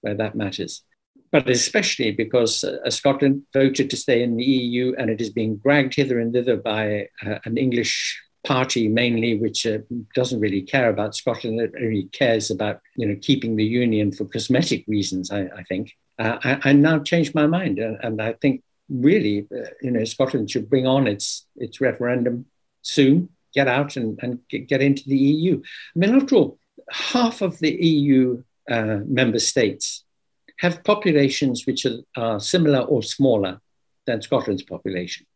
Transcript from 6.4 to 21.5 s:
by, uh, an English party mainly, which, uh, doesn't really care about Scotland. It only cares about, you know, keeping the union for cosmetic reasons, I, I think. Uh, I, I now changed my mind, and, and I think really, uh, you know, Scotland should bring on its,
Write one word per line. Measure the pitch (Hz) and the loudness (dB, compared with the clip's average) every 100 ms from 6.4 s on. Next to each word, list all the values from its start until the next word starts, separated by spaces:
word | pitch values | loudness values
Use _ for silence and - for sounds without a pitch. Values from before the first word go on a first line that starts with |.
| 120 113 | 0 -2
by, | 117 107 107 104 98 - | -2 -2 -2 -4 -6 -10
uh, | 101 107 | -8 -8
an | - 113 | -6 -2
English | 131 120 117 - - - _ _ | 0 0 -2 -4 -6 -10 _ _
party | - 131 127 - 110 | -4 -2 0 0 0
mainly, | 113 120 117 117 110 | 2 2 0 0 0
which, | 113 107 117 | -2 -2 -4
uh, | 107 107 120 107 | -4 -6 -12 -6
doesn't | - 127 123 | -4 -2 -2
really | 104 98 | -2 -2
care | 92 139 120 | -2 0 2
about | 104 104 - | 0 -4 -4
Scotland. | - 113 120 113 | -6 -6 -6 -4
It | 117 - | -4 -4
only | 117 110 90 | -4 -2 -4
cares | - 131 113 101 | -2 0 2 0
about, | 95 104 104 _ - | -4 -4 -6 _ -6
you | 110 | -4
know, | 101 | -4
keeping | - 135 117 107 | 0 0 0 -2
the | |
union | 107 120 120 107 104 | 0 0 0 2 0
for | 92 98 | -2 -8
cosmetic | 113 - 127 170 107 - | -8 0 0 2 -2 -2
reasons, | 107 95 95 90 | -4 -2 -6 -6
I, | 101 92 101 | -6 -6 -10
I | |
think. | 90 92 107 - _ - | -8 -8 -8 -14 _ -6
Uh, | 110 117 | -4 -2
I, | 131 139 139 | -2 0 4
I | |
now | 143 147 156 | 6 6 4
changed | 147 170 156 | 0 0 0
my | 156 151 | 2 2
mind, | 170 185 104 | 2 -2 -4
and, | 110 110 | -4 -6
and | 117 107 | -6 -4
I | 110 | -4
think | 113 139 131 _ _ _ | 0 0 0 _ _ _
really, | 135 131 202 107 104 101 | 0 2 4 2 -2 -4
uh, | - - - | -10 -10 -8
you | 131 | -4
know, | 120 | -2
Scotland | 113 - 131 135 107 | -2 0 0 0 -2
should | 123 107 | -4 2
bring | 135 127 | 2 4
on | 135 127 | 4 4
its, | 101 - - - | 0 -4 -6 -12